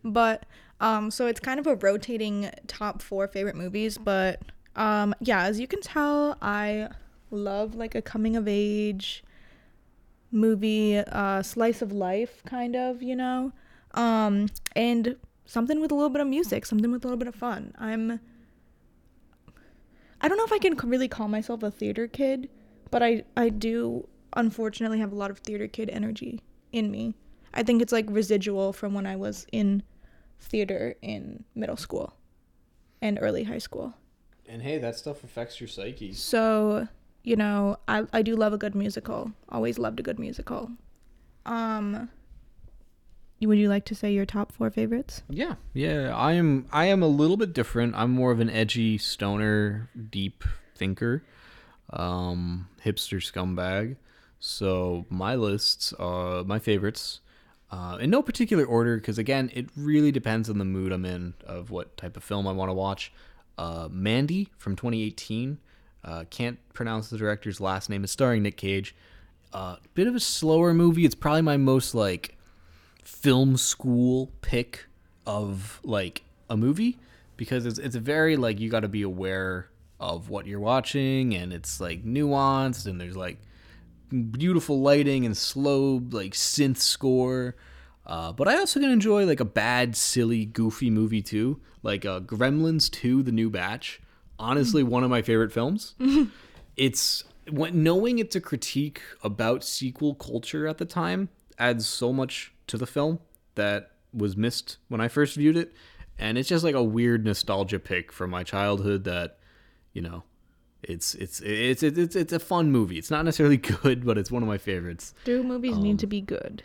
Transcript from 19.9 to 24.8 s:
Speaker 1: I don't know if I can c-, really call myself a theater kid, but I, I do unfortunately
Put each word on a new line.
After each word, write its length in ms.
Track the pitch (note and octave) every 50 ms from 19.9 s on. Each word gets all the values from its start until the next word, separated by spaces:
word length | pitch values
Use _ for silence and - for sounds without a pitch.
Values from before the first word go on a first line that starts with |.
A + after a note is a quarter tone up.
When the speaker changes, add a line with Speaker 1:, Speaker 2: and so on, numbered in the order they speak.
| _ _ _ _ - -
Speaker 1:
I 80 | - D#4+
don't 80 | F#4+
know 80 | G#4 A4+
if 80 | G#4+
I 60 | G#4+ G4+
can 200 | G4+ F#4+ D#4+ B3+
c-, 80 | -
really 220 | A#3 B3 B3+ C4 B3+
call 180 | - - G#3+ G#3
myself 340 | G#3+ G#3+ A3 - A#3 A3+
a 80 | A3 G#3
theater 360 | G3+ - A3 G#3 G3+ A3 A#3
kid, 440 | A3+ - - C#4 C4+ C4+ B3+ B3+ - - - - - _ - - -
but 120 | - A#3+
I, 220 | A#3+ A#3 A#3 G#3+ - - -
I 120 | - A#3 A#3
do 580 | A3 G#3 G#3+ A3+ A3+ A#3 A#3 A#3 A#3+ A#3+ - - - - _ _ -
unfortunately 640 | - A#3 A3+ G#3 - A3 G#3+ G#3 -